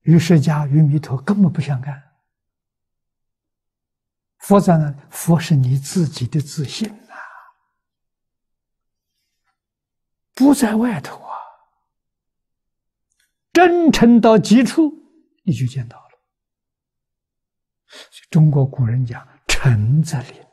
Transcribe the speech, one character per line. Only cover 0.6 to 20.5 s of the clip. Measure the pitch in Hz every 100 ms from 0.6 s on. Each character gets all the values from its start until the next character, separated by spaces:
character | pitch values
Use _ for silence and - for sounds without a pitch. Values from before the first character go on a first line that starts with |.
| 147
与 | 147
弥 | 151 147
陀 | - 131
根 | - 208
本 | 180
不 | 143
相 | 139 131
干。 | 143 135 _ _ _ _ _ _ _ _ _ _ _ _ _ _ _ _ _ _ _ _ _ _ _ _
佛 | - 202
在 | 190 160
哪 | 147
里？ | 143 _
佛 | - - 165
是 | - 147
你 | 127 135
自 | - 190 151
己 | - 120
的 | 156
自 | 135 - 131
信 | - 214 - _
呐， | - - - _ _ _ _ _ _ _ _ _ _ _ _ _ _ _ _ _ _ _ _ _ _ _ _ _ _ _ _ _
不 | - 269 269
在 | 220 214
外 | 247 170
头 | - -
啊。 | - - - _ _ _ _ _ _ _ _ _ _ _ _ _ _ _ _ _ _ _ _
真 | 339 359 349 330
诚 | - 233 240
到 | 233 220
极 | - 226
处， | 233 - 311 - _ _ _ _
你 | -
就 | 120 127
见 | 135 113
到 | -
了。 | _ _ _ _ _ _ _ _ _ _ _ _ _ _ _ _ _ _ _ - - - _
中 | 170 156
国 | 143
古 | 131 135 117
人 | 123
讲 | 123 - - _ -
：“诚 | - 135 110 107 151
则 | 156 131
灵。” | 120 - _